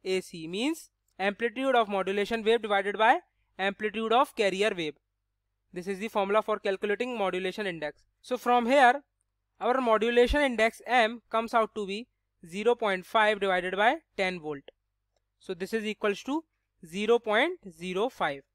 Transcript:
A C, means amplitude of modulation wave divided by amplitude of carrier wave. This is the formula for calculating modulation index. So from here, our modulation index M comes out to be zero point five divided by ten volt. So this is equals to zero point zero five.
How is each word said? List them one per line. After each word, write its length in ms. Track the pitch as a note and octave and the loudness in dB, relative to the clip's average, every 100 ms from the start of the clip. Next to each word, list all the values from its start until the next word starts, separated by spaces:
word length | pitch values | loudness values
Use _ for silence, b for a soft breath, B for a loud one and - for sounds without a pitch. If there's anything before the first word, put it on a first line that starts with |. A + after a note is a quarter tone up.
A 160 | F#3 F#3 | -2 -4
C, 260 | - E3+ D#3+ | -4 -14 -8
means 440 | F#3 C4+ E4 - _ _ - | -4 -4 -4 -12 _ _ -6
amplitude 580 | G3 G3+ A#3 A3 C4+ | -6 -2 -6 -2 2
of 140 | B3 G#3 | 2 2
modulation 540 | G3 F#3 G3+ G3 A3+ | -2 -2 -2 -2 -2
wave 180 | G#3+ A#3 | 0 0
divided 380 | G#3 G3+ G3 G3 | 2 -2 -2 2
by 220 | A3 E4 _ _ _ - | 4 4 _ _ _ -6
amplitude 560 | G3 G3 G#3+ G#3 A3 | -6 -4 -6 -4 0
of 220 | A#3 D4 | 2 2
carrier 360 | - G3+ F#3+ G#3 F#3 | 0 -2 0 -2 -2
wave. 160 | D#3 - _ _ _ _ _ _ _ | -8 -10 _ _ _ _ _ _ _
This 140 | F3 F3+ | -12 -8
is 100 | F#3+ | -6
the 100 | A3 | -4
formula 360 | G#3+ G3 G#3+ | -4 2 0
for 160 | G#3+ G#3 | 0 -4
calculating 580 | G#3 F#3+ G#3 G3+ B3 A#3 | -2 -2 -2 -2 -4 -2
modulation 480 | F#3+ F3+ F#3 F#3 | -2 -2 -6 -6
index. 380 | G3+ E3+ D3+ - _ _ | -8 -6 -10 -12 _ _
So 160 | - B3 | -8 -4
from 300 | A#3+ B3 A#3 | 2 2 4
here, 340 | C#4 B3 C4+ _ _ _ _ _ _ | 6 6 4 _ _ _ _ _ _
our 220 | G#3 C4 | -2 0
modulation 600 | A#3+ A3 A3+ A#3+ A#3+ D4 | 2 2 4 4 4 4
index 420 | C#4 A3+ A3+ - | 0 2 0 -2
M 380 | - B3 A3 A#3 _ | 0 2 2 -2 _
comes 240 | A3+ A3+ | -4 0
out 180 | A#3+ G#3+ | 0 0
to 140 | A3 G3 | -4 -8
be 180 | G3+ B3 _ _ _ E3+ | -8 -10 _ _ _ -12
zero 280 | F3+ G#3+ | -2 0
point 280 | A#3+ G#3+ F#3 | 0 0 -4
five 360 | F3 A3+ G#3+ G#3 | 0 2 4 2
divided 360 | G3 F3+ F3+ | 0 0 -2
by 200 | F#3 A3 D#4+ _ | 2 2 0 _
ten 240 | - F#3 F3+ | -4 -4 -4
volt. 220 | D3+ C#3+ - _ _ _ _ _ _ _ | -8 -10 -14 _ _ _ _ _ _ _
So 160 | - | -12
this 180 | F3+ F#3+ | -10 -6
is 100 | A3+ | -4
equals 380 | G#3+ G#3 G#3 G3 | -4 -2 -2 -2
to 180 | - D4+ _ _ _ _ | -4 -6 _ _ _ _
zero 320 | E3 F3+ G#3+ A#3+ | -12 -4 2 2
point 400 | A3 G#3+ D#4 F#4 G3+ | 2 0 0 -2 -14
zero 320 | D#3+ F3+ F#3 B3 | -12 -6 -4 -4
five. 360 | - E3 C#3 _ | -2 -6 -6 _